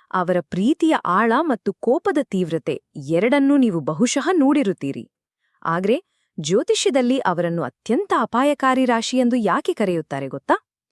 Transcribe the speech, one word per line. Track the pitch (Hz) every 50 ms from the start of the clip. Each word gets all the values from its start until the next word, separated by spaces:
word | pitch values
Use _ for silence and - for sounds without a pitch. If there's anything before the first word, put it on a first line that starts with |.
| _ _ -
ಅವರ | 185 180 165 180 180
ಪ್ರೀತಿಯ | 170 - - 175 190 240 320 - - 320 311
ಆಳ | - - 170 175 190 226 233 226 262
ಮತ್ತು | 330 339 277 302 - 208 190
ಕೋಪದ | - - 226 247 339 - 415 370 294 262
ತೀವ್ರತೆ | - - 190 180 160 165 160 - - 147 - - _ _
ಎರಡನ್ನೂ | - 139 135 160 170 196 233 277 285 277 277 285
ನೀವು | 285 254 226 180 165
ಬಹುಶಃ | 139 139 156 147 220 247 - 285 247 302 381
ನೋಡಿರುತ್ತೀರಿ. | 349 269 269 294 294 269 196 175 - - 139 131 123 110 - _ _ _ _ _ _ _ _ _ _ -
ಆದ್ರೆ | - 165 170 190 196 233 330 - _ _ _ _ _ _ -
ಜ್ಯೋತಿಷ್ಯದಲ್ಲಿ | 160 143 180 220 320 - 440 415 - 415 254 269 247 240 262 269
ಅವರನ್ನು | - - 175 156 175 170 170 170 151
ಅತ್ಯಂತ | 123 - _ _ - 220 302 403 - 381 311
ಅಪಾಯಕಾರಿ | 240 - - 226 269 294 294 - - 262 254 262 262
ರಾಶಿ | 247 240 226 226 - - 254
ಎಂದು | 254 240 233
ಯಾಕೆ | 254 220 190 175 254 - - 349
ಕರೆಯುತ್ತಾರೆ | - 220 190 180 165 156 - 143 139 139 135
ಗೊತ್ತಾ? | 135 139 - - 320 427 - _ _ _ _ _